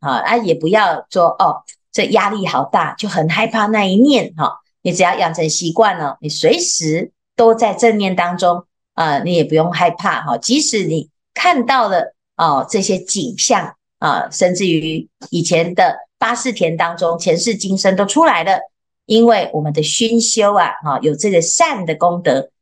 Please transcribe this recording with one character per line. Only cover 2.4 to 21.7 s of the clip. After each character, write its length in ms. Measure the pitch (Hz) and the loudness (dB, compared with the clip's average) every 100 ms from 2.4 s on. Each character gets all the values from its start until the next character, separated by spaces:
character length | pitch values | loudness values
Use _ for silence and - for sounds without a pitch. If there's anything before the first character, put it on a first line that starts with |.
| 175 | -4
好 200 | 131 139 | -4 -2
大， 280 | 196 151 | -2 -2
就 140 | - 208 | -6 -6
很 200 | 180 156 | -2 -2
害 180 | 165 226 | 0 -2
怕 200 | 220 208 | -2 0
那 180 | 220 196 | 0 2
一 100 | 190 | 4
念 380 | 277 254 - 160 | 4 4 0 -4
哈。 240 | 143 - _ _ | -6 -6 _ _
你 100 | - | -4
只 100 | 175 | 0
要 140 | 175 185 | 2 2
养 160 | 175 | -2
成 160 | 160 160 | -2 -2
习 220 | 151 170 | -2 -2
惯 260 | 165 214 180 | 2 2 0
了， 200 | 147 - | -6 -8
你 100 | 147 | -10
随 300 | - 233 339 | 0 2 2
时 520 | 349 - 156 160 - _ _ - | 0 -4 -2 -2 -4 _ _ 2
都 200 | 226 226 | 4 4
在 180 | 226 | 0
正 240 | 196 233 214 | 2 2 2
念 180 | 196 185 | 0 -2
当 220 | 175 180 | -2 0
中 280 | 180 175 - _ _ | 0 0 -4 _ _
啊， 260 | - 160 143 | -4 -2 -2
你 140 | 170 | 0
也 100 | 175 | 0
不 120 | 139 156 | 2 2
用 160 | 170 | 0
害 180 | - 175 | 0 0
怕 300 | - 196 139 | 0 -4 -4
哈。 160 | 151 123 | -4 -4
即 240 | - 269 | 0 0
使 240 | - 214 170 | 0 -2 -2
你 240 | 156 - _ _ | -4 -6 _ _
看 320 | - 359 311 240 | -4 0 0 2
到 220 | 262 214 | 0 2
了， 260 | 180 - - _ - | 0 -4 -10 _ -2
哦， 280 | 165 139 - | 0 0 -2
这 120 | 214 | -2
些 160 | 190 185 | -2 -2
景 400 | 180 196 131 - | -4 -6 -6 -2
象 380 | - 214 160 - _ - | 0 0 -2 -12 _ -6
啊， 280 | 151 104 - | -2 -2 -4
甚 240 | - 180 | 0 0
至 140 | 180 190 | 2 0
于 400 | 160 160 160 - _ - | 0 -2 -6 -10 _ -8
以 120 | 175 | -4
前 320 | 165 170 170 | 0 0 0
的 240 | 180 180 - - - | 2 2 0 -8 -6
八 160 | 233 240 | -4 -2
识 160 | 262 | -4
田 240 | 214 165 165 | -2 -2 0
当 200 | 170 170 | -4 -2
中， 200 | 170 170 | -2 -2
前 200 | 185 170 | 0 0
世 180 | 233 208 | 0 -2
今 220 | 196 190 | -2 0
生 180 | 196 190 | 2 2
都 100 | 196 | 0
出 200 | - 320 | 2 2
来 180 | 185 | 2
了， 160 | 170 185 - _ _ _ - | 0 -2 -2 _ _ _ 0
因 200 | 220 233 | 4 6
为 240 | 208 170 | 4 2
我 80 | 156 | -4
们 100 | 151 | -4
的 100 | 151 | -2
熏 380 | 151 - 226 233 | -2 -2 0 0
修 340 | 226 - 202 | 0 2 2
啊， 200 | 202 151 - | 2 0 -2
啊， 160 | 151 131 | -4 -2
有 140 | 151 151 | -2 -2
这 160 | 208 | 0
个 100 | 180 | 0
善 440 | 165 - 330 | 2 2 0